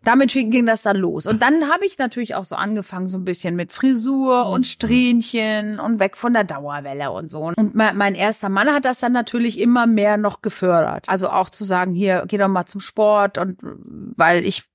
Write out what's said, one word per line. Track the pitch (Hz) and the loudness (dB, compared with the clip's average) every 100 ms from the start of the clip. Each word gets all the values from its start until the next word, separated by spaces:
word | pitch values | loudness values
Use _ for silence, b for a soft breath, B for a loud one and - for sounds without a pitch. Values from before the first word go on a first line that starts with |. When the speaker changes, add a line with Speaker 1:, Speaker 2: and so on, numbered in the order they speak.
Speaker 1:
Damit | - 247 269 | 2 4 4
fing, | 269 226 | 2 2
ging | 247 233 | 2 2
das | 220 | 2
dann | 214 202 | 0 0
los. | 180 151 160 | 0 -4 -2
Und | 220 | 0
dann | 240 311 294 | 2 2 2
hab | 349 | 0
ich | 392 - | -2 -2
natürlich | 254 247 233 | -6 -4 -6
auch | - | -6
so | 185 - | -6 -6
angefangen, | 196 214 190 185 185 | -4 -4 -6 -8 -6
so | 185 | -6
ein | |
bisschen | 185 175 185 | -6 -6 -4
mit | 175 175 | -4 -6
Frisur | - 262 254 226 269 262 254 226 | -2 2 2 0 0 2 2 2
Speaker 2:
Mhm. | |
Speaker 1:
und | 190 254 | 0 -2
Strähnchen | - 226 247 247 240 226 233 220 214 208 208 | -2 0 2 4 2 0 -2 -2 -2 -4 -6
und | - 226 | -4 0
weg | 196 - | 0 -2
von | 240 | 0
der | 240 | 0
Dauerwelle | 196 143 143 143 139 139 139 | 0 -4 -8 -10 -8 -8 -6
und | 92 160 | -6 -10
so. | 156 | -8
Und | 160 175 208 - | -6 0 0 2
me-, | 220 | 2
mein | 185 202 180 | 2 -2 0
erster | 202 220 202 | -2 -2 -4
Mann | 196 240 | 0 2
hat | 294 | 2
das | 262 254 | 0 -2
dann | 240 | 0
natürlich | 247 233 240 240 208 | 0 0 -2 -2 0
immer | 233 247 233 | 2 4 4
mehr | 220 208 208 | 4 4 2
noch | 208 - | 0 -2
gefördert. | 220 - 185 170 160 - - | -8 -2 2 4 2 -2 -4
Also | 190 185 | -2 0
auch | - 185 | 0 -2
zu | - | -6
sagen, | 202 185 180 | -4 -2 0
„Hier, | 180 202 180 180 | 0 0 0 0
geh | 208 | 0
doch | 196 | 2
mal | 190 175 | 0 -4
zum | 202 | -10
Sport.“ | - - 214 208 202 202 | -12 0 4 4 2 0
Und | 190 185 | -6 -6
weil | - - - - - - 160 175 | -12 -16 -18 -16 -14 2 4 4
ich, | 175 - - | 0 -6 -10